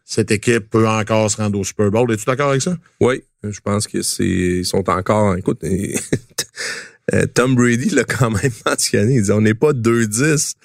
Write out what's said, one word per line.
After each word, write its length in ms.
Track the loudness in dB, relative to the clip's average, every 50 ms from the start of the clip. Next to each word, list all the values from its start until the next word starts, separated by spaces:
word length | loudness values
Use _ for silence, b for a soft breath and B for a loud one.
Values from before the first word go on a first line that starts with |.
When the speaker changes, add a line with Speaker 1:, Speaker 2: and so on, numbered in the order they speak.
| _
Speaker 1:
Cette 260 | -6 -2 -2 0 0
équipe 380 | 0 0 2 2 0 0 0 0
peut 180 | 2 2 2 2
encore 420 | 2 0 0 0 0 2 2 0
se 60 | 0
rendre 220 | -2 -2 -2 -2 -2
au 60 | -4
Super 260 | -4 -2 0 0 2
Bowl. 200 | 2 2 2 2
Es-tu 120 | 0 -2 -2
d'accord 260 | -2 -2 0 0 0
avec 120 | 0 0
ça ? 140 | 0 -2 -4 -6 b b b b
Speaker 2:
Oui, 220 | 2 2 2 0 -6 _ _ _
je 180 | -10 -10 -10 -6
pense 260 | -4 -2 -2 -2 -2
que 160 | -4 -6 -6
c'est, 220 | -4 -4 -4 -2 -2
ils 380 | 0 0 0 0 0 0 -2 -2
sont 220 | -2 -2 -2 0 0
encore, 460 | 0 0 0 0 2 2 2 2 0
écoute, 260 | 0 -2 -4 -4 -4 -4
<laughs> 1500 | -4 -2 -2 -2 -4 -4 -6 -4 -4 -6 -6 -6 _ _ -12 -12 -10 -10 -10 -10 -10 -10 -12 -14 -18 -20 _ _ -2 0
euh, 120 | 0 0 0 0
Tom 200 | 0 2 2 4
Brady 360 | 4 4 2 2 0 0 0
l'a 140 | 0 0 0
quand 260 | 0 0 0 0 0
même 220 | 0 0 -2 -2 -4 -4
<laughs> 80 | -4
mentionné. 500 | -4 -2 -2 -2 -2 0 2 2 2 2
Il 60 | 2
dit, 100 | 2 2
on 80 | 2 2
n'est 140 | 2 2 2
pas 180 | 2 2 0
deux 340 | 2 2 2 2 2 2 0
dix. 480 | 0 0 0 0 2 0 0 -2 -4 -8 _